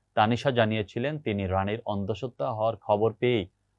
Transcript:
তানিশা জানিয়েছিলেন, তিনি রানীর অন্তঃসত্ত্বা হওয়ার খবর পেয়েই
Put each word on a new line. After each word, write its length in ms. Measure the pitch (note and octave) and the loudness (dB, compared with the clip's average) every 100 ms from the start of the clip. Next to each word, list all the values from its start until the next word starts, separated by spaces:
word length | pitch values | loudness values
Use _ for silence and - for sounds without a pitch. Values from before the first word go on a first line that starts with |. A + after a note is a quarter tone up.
| _ | _
তানিশা 360 | A2+ A2 A#2+ C#3+ | 2 2 2 0
জানিয়েছিলেন, 680 | A#2+ G#2+ A2 G2 A#2+ C3+ D3+ | 2 2 0 -2 -4 -4 -4
তিনি 280 | A#2+ G2+ F#2+ | -2 -2 0
রানীর 360 | F#2+ G2 A2 - | 0 0 -4 -4
অন্তঃসত্ত্বা 680 | G2+ G2 G#2 B2 - C#3 | -4 -4 -4 -6 -6 -6
হওয়ার 240 | A2 A2+ G#2+ | -2 -2 -2
খবর 360 | - G2+ A2 | 0 2 2
পেয়েই 340 | - B2 A#2 F2 _ _ | 2 0 0 -2 _ _